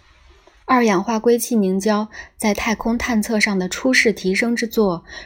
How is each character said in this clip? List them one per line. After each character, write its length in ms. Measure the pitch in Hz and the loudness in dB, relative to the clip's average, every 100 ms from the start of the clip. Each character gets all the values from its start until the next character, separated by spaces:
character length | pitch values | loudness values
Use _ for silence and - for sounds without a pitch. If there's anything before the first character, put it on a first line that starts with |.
| _ _ - - - _ | _ _ -20 -20 -20 _
二 200 | - 254 | 0 2
氧 180 | 226 185 | 4 2
化 180 | 196 220 | 0 0
硅 180 | 240 240 | 2 2
气 160 | - | 2
凝 240 | 233 190 190 | 0 2 0
胶 300 | 214 208 220 - - - | 0 0 -2 -10 -20 -4
在 160 | 214 | -2
太 220 | 202 - | 0 -2
空 240 | 208 226 233 | -2 -2 -2
探 240 | - 226 | 0 -2
测 160 | 208 214 | 0 0
上 180 | 214 196 | 0 -2
的 120 | 185 | -4
出 260 | - 262 | -2 0
世 180 | 247 233 | 2 2
提 220 | 202 190 | 0 -2
升 220 | 196 233 233 | -2 0 -2
之 100 | 226 | -2
作 380 | - 202 170 - - | 0 0 0 -8 -20